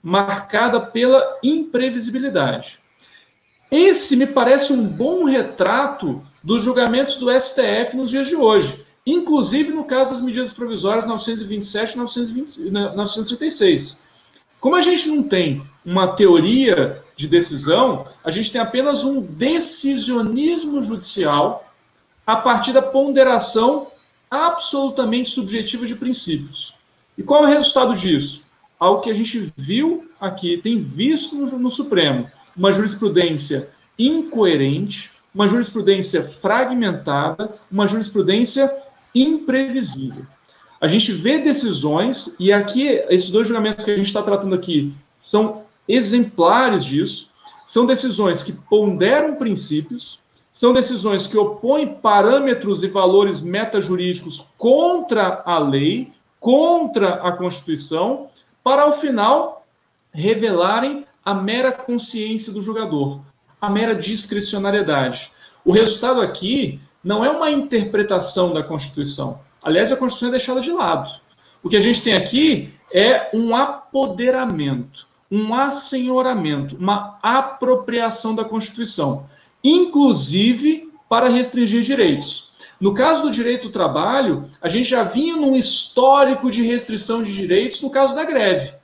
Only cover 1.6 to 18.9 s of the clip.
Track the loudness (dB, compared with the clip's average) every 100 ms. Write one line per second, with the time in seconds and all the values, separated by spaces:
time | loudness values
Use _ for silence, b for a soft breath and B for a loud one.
1.6 | -2 -2 -2 -4 -6 -6 -2 -2 -2 -4
2.6 | -10 -20 _ _ b b b _ _ _
3.6 | _ 4 6 4 2 2 2 4 6 6
4.6 | 4 2 0 -2 -2 2 2 2 -2 0
5.6 | 0 2 -2 -4 -6 -6 -12 -16 -2 0
6.6 | 2 2 2 2 0 -2 0 0 0 0
7.6 | 0 0 -2 -4 -2 -2 -2 2 4 4
8.6 | 2 -6 B B -2 -2 2 0 2 0
9.6 | -2 -4 -2 0 0 -2 -4 -4 -6 -8
10.6 | -8 -4 -2 -2 -2 -6 -6 -8 -8 -8
11.6 | -6 -6 -6 -6 -8 -6 -6 -6 -10 -10
12.6 | -6 -4 -4 -4 -6 -6 -6 -6 -4 2
13.6 | 2 2 -2 -12 B B B B _ _
14.6 | 2 4 4 2 0 0 0 0 0 -2
15.6 | -8 _ -2 0 0 4 6 6 6 4
16.6 | 4 4 2 -4 -16 -12 2 2 2 -4
17.6 | 2 4 4 0 B B -6 -4 -4 -2
18.6 | -2 0 0